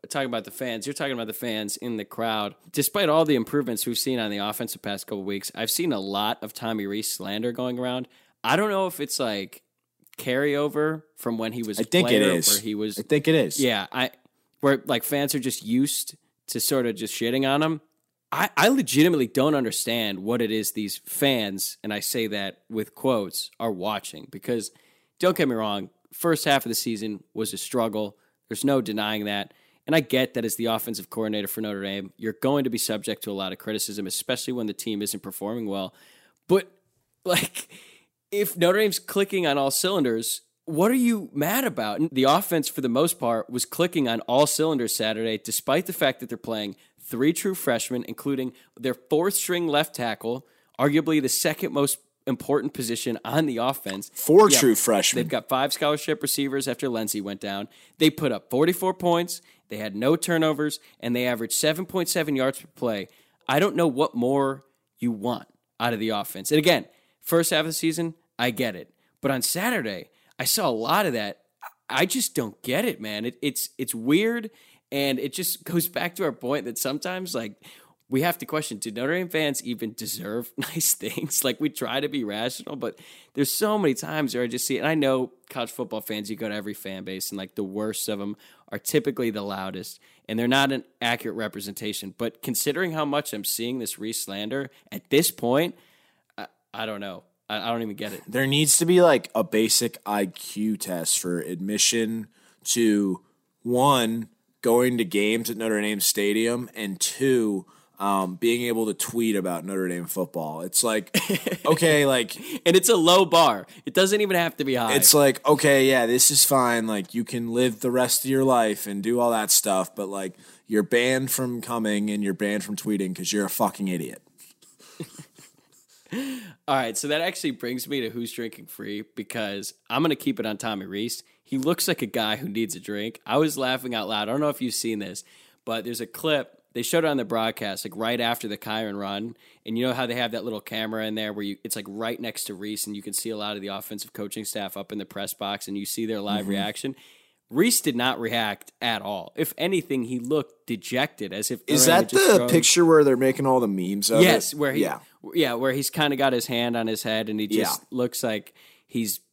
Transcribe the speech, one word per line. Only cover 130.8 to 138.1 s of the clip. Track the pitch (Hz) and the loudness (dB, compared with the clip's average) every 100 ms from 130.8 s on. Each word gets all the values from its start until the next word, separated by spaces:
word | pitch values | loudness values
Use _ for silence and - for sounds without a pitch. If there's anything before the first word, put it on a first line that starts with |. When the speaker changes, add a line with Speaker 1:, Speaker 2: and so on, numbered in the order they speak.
| 95 | -6
Speaker 1:
Rees. | 98 117 - _ _ | -4 -4 -6 _ _
He | _ 135 | _ -2
looks | 139 175 - | 0 0 0
like | - | -2
a | 110 | -2
guy | 117 107 107 | -2 -2 -2
who | 117 | -4
needs | 104 110 92 | -2 -2 -4
a | |
drink. | 98 104 110 - - | -8 -6 -6 -10 0
I | 127 | 2
was | 160 135 | 2 0
laughing | 127 131 127 | -2 -2 -2
out | 117 101 | -4 -2
loud. | 107 107 | -2 -2
I | |
don't | 139 | 0
know | 147 | -2
if | 139 | -2
you've | 127 | -4
seen | - 117 107 | -4 -4 -4
this, | 98 90 - - _ _ | -6 -10 -16 -20 _ _
but | - 113 | -6 -6
there's | 107 117 | -6 -8
a | 113 | -10
clip. | - 160 147 123 _ _ | -4 0 0 -2 _ _
They | 120 | -6
showed | 120 165 | 0 2
it | 160 | 2
on | 139 | 0
the | |
broadcast, | 104 113 113 - 104 92 | 0 0 0 -2 -6 -6
like, | 104 87 | -10 -4
right | 113 | -2